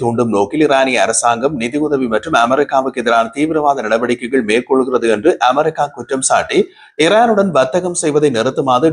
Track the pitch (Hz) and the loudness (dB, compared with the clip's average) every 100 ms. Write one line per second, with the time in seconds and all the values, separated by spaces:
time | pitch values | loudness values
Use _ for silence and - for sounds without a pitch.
0 | 120 117 117 101 101 156 147 135 131 117 | -2 0 0 0 0 0 2 2 2 0
1 | 101 113 120 117 135 139 120 147 151 139 | 0 0 0 0 -2 -4 -4 -4 -2 -2
2 | 123 107 160 131 117 135 143 135 135 127 | -2 -2 0 2 2 0 0 0 -2 -4
3 | 117 117 113 139 156 156 147 139 107 117 | 0 0 0 -2 -2 0 0 0 0 0
4 | 123 123 120 135 107 117 123 131 127 123 | 0 -4 -2 -2 0 0 0 0 0 0
5 | 113 107 151 - - 135 160 160 143 123 | 0 0 0 2 0 2 0 -2 -6 -6
6 | 117 135 131 113 - 147 - - - - | -8 -4 0 0 0 -2 -2 -6 -10 0
7 | 160 214 240 202 196 143 131 180 180 175 | 2 4 2 2 2 2 0 0 -4 -4
8 | 156 143 147 113 123 156 135 123 160 | -2 2 2 2 -2 -2 0 2 2